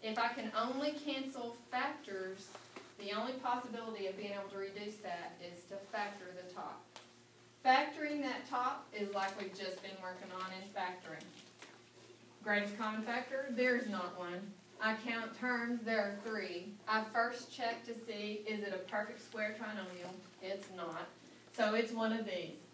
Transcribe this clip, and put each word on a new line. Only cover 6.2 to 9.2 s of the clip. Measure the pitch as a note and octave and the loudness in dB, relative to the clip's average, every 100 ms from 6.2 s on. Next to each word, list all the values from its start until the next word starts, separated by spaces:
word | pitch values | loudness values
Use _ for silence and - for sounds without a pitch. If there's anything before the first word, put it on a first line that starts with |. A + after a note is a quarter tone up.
| F3+ F3+ | -10 -10
the | F3+ | -8
top. | F#3 - - - - - - - - - - C4 | -6 -6 -8 -12 -16 -16 -20 -20 -20 -20 4 10
Factoring | C4+ D4+ D#4 D4+ D4 | 10 10 0 0 0
that | C4+ B3 - | 0 -2 0
top | B3 B3+ C#4 - | 2 4 2 -4
is | G#3+ G3+ | -2 0
like | G3 | 2